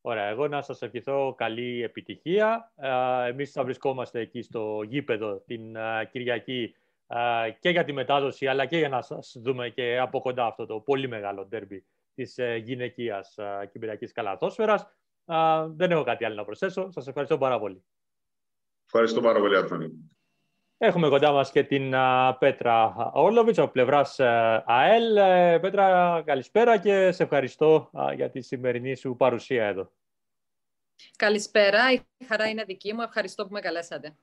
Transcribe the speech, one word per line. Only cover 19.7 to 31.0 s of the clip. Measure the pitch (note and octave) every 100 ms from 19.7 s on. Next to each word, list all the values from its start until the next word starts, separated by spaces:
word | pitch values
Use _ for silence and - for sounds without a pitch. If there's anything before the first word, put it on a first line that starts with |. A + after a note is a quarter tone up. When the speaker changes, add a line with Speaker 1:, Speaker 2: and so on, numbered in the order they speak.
| E2+ D#2+ D#2+ - _ _ _ _ _ _ _
Speaker 1:
Έχουμε | A3+ F3 D#3
κοντά | C3+ D3
μας | C#3+ C3+
και | -
την, | C#3 C#3 C3+
α, | C3 C3 B2+ B2+ B2+
Πέτρα | C#3+ C3 A#2+ A#2 A2+ A#2 A#2+
Όλοβιτς, | - E3 A#3 A3+ F#3
από | C#3+
πλευράς, | - B2 C#3+ C#3 -
ε, | B2+ A#2 A2+ A2 -
αελ. | A#2+ D#3 A3+ A#3 G#3+
Ε, | F#3+ F3+ F3 E3+
Πέτρα, | F3+ G3 F#3+ F3+ F3+ E3+ D3+
καλησπέρα | C#3 B2 G#3 A#3+ A3
και | G3 G3 F#3+
σε | F3+
ευχαριστώ, | D3+ C#3+ C3 - D3+ D#3 B2+ C#3+
α, | C#3
για | C#3 C3
τη | C3
σημερινή | A#2+ C3+ B2 A#2+ B2+ C3
σου | C3+ B2
παρουσία | C3 A#2+ - B2+ G#2+
εδώ. | F#2+ F#2 _ _ _ _ _ _ _ _ _ _ _